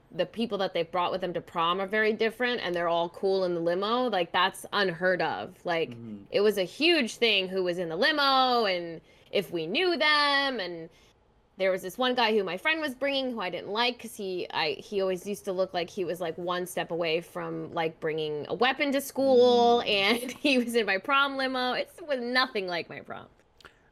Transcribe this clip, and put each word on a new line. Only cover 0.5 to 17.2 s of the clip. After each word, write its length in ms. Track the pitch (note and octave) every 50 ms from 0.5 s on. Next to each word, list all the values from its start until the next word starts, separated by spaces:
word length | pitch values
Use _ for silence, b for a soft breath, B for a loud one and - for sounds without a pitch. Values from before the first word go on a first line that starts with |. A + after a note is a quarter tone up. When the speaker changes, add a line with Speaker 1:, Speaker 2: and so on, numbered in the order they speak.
| G3+
Speaker 1:
that 160 | F#3+ F#3+ F3+ -
they 80 | E3+
brought 300 | E3 - - F3+ F3+ -
with 100 | - F#3
them 100 | F#3 F3+ F3
to 80 | E3+
prom 380 | - - - F3 E3 E3+ F3+ F#3+
are 60 | G3
very 260 | F#3+ G#3+ G#3+ G#3+ G#3+
different, 480 | A3+ A3 A3 A3 G#3 - B3 B3 B3 - -
and 100 | F3+ F3
they're 160 | E3+ F3 E3
all 200 | E3+ E3+ E3+ E3+
cool 340 | - - - F#3+ F#3+ F#3+ F#3
in 80 | F3+ F3
the 80 | E3
limo. 480 | E3+ E3+ F3 F#3 G3+ G#3+ A#3 B3+ B3+ B3
Like, 220 | G3+ F#3 E3+ -
that's 340 | - F#3 F3+ F#3+ - - - - -
unheard 480 | G3+ G3 F#3 E3 D#3+ F#3 F#3 F#3 F3
of. 320 | E3 D3 A2 F#2 G#2+ - - - -
Like, 280 | F3 E3+ E3 D#3 B2
Speaker 2:
Mm-hmm. 320 | A#2 A#2 A#2 A2+ G#2+ G2+ G2+ -
Speaker 1:
it 100 | - F#3
was 160 | G3+ G#3+ G3+
a 60 | G3 F3+
huge 540 | E3+ - - D4 E4+ F4 D#4 A#3+ G#3+ -
thing 300 | - A#3+ A3+ G#3 F#3+ F#3
who 160 | F#3 F#3+ F#3+ F#3
was 140 | F3+ E3+
in 120 | F#3 F3+ E3
the 60 | D#3+
limo, 680 | F3+ B3+ D#4 D#4 D4 C#4 C4+ C4+ C4 C4 B3+ B3 A#3+ A3
and 340 | F#3+ F#3 F3 E3+ E3+ E3 C#3+ - b b b b b
if 200 | b G3+ F3 -
we 160 | - E3+ D#3
knew 240 | D#3+ G#3 D#4 F#4 F4+
them, 680 | E4+ B3 D#4 D4+ D4+ C#4+ D4 C#4+ C#4 C#4 C#4 C4+ C4 G#3+
and 300 | F#3 F3+ F3 E3 D#3+ E3 b b b b b b _ _ _ _ _ _ _ -
there 120 | F#3+ F#3+
was 100 | F#3 F#3
this 160 | F#3+ F#3 -
one 160 | - B3+ B3+ B3+
guy 240 | B3+ A#3 G#3+ A3
who 60 | G#3+ F#3+
my 120 | E3+ E3+
friend 240 | F#3+ - D#4 D#4+ D#4+
was 140 | D4+ D4+ B3
bringing 380 | - C#4 C#4 C#4 C4+ C4 B3+
who 80 | A#3 A3+
I 100 | F#3 F3+
didn't 220 | F3 D#3+ - D3
like 260 | G3+ A3+ A#3+ B3 A#3+
'cause 180 | A#3+ - A3 -
he, 300 | - G3+ F#3+ F3+ F3 - -
I, 220 | - C#3+ D#3+ D#3 C3
he 280 | - - - G#3+ G3
always 240 | F#3+ F#3+ F#3 F3+ F#3+
used 180 | G3+ G3+ - -
to 60 | G3+
look 220 | F#3 F#3 F#3 F#3 -
like 160 | F3+ E3+ F3
he 160 | - G3+ F3+
was, 160 | D#3 F3 E3+
like, 160 | F3+ E3 D#3+
one 300 | - F3 F3+ F3+ F3+ F3+
step 240 | F3 - F3+ E3 -
away 280 | F3 E3 F3 D#3+ D#3
from, 540 | E3+